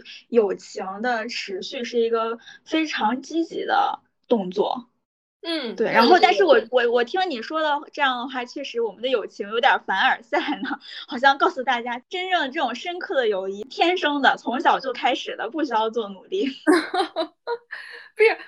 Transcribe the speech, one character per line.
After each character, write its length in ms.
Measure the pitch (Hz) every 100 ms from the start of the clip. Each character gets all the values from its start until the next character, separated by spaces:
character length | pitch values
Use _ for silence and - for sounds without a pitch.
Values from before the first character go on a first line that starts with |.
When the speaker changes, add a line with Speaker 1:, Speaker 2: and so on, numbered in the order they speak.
| - - -
Speaker 1:
友 260 | 233 202 185
情 460 | - - 190 196
的 260 | 240 233 226
持 340 | 226 - 190
续 220 | - 277
是 160 | 233 240
一 100 | 226
个 300 | 226 226 233 - -
非 240 | - 320 311
常 340 | - 220 254
积 220 | - 320
极 220 | 330 - -
的 340 | - - - _ _ -
动 200 | 233 180
作。 400 | 185 190 - - _ _ _ _ _
Speaker 2:
嗯， 320 | 330 320 247 190
Speaker 1:
对， 120 | 220
Speaker 2:
对， 60 |
Speaker 1:
然 120 | 175 240
后 120 | 349
但 140 | 359
是 100 | 392
我， 120 | 381 240
Speaker 2:
对， 60 |
对， 60 | 226
对。 200 | 247 240
Speaker 1:
我， 60 | 233
我 80 |
听 260 | 240 359 370
你 120 | 254
说 200 | 226 320
的 80 | 311 294 302
这 80 | -
样 160 | 277 247
的 100 | 247
话， 160 | 262
确 200 | 247 -
实 180 | - 233
我 100 | 233
们 100 | 190
的 60 | 240
友 180 | 247 190
情 200 | - 202
有 140 | 220
点 180 | 240 202 -
凡 120 | 190
尔 200 | 247 196
赛 180 | - 339 311 247
呢， 80 | 214 - - - -
好 100 | 277
像 200 | 277 277
告 100 | 370
诉 160 | 302
大 160 | 247 240
家， 200 | 240 240 -
真 200 | 370 370
正 120 | 359
的 60 | 277
这 100 | 285
种 140 | 269
深 240 | 233 359 349
刻 160 | 349 320
的 120 | 233
友 200 | 196 190
谊， 140 | 202
天 340 | 214 - 339 370
生 240 | 294 294
的， 140 | 254 -
从 240 | - 240
小 200 | 311 202
就 120 | 269
开 220 | 247 202
始 240 | 262 - -
的， 120 | 196
不 140 | 311
需 80 | 294
要 180 | 226 220
做 200 | 226 202
努 160 | 190 -
力。 220 | 190 262
Speaker 2:
<laughs> 180 | - - 339 311 359 330 - 330 _ - 480 - - - - - -
不 80 |
是， 140 | 440 -